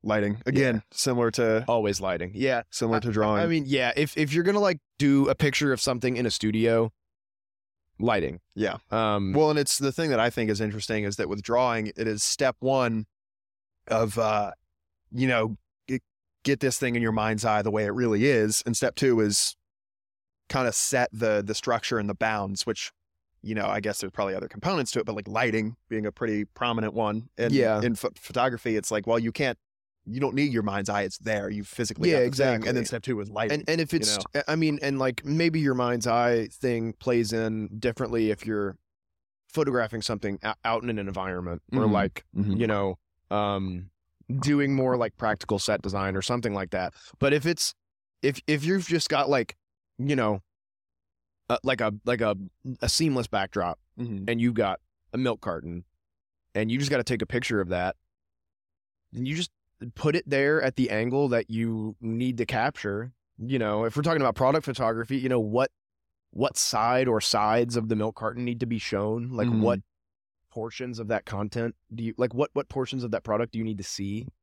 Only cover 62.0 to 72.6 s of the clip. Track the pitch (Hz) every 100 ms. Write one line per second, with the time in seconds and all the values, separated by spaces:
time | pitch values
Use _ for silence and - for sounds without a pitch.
62 | 113 113 127 120 113 123 127 - 107 101
63 | 123 _ _ - 117 131 107 104 113 143
64 | 151 156 131 107 131 156 147 127 113 113
65 | 113 135 127 127 107 113 135 _ _ _
66 | _ _ _ - 135 - - 110 113 127
67 | 131 110 - 113 107 117 120 117 110 110
68 | 107 - 110 120 123 117 120 117 - 101
69 | 104 113 120 123 120 113 101 98 - _
70 | _ _ _ _ _ 120 113 - 127 113
71 | 107 110 - 101 104 120 117 - _ 113
72 | 113 110 123 120 147 143